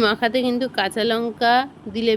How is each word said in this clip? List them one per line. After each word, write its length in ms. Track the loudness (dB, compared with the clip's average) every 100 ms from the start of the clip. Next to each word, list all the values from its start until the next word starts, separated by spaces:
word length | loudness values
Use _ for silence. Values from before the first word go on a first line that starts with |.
| 4
মাখাতে 320 | 2 0 0 0
কিন্তু 180 | -2 -2 -2
কাঁচা 260 | -4 -2 -2
লঙ্কা 420 | -2 -4 0 2 2 0 -8 -12
দিলে 200 | -4 -2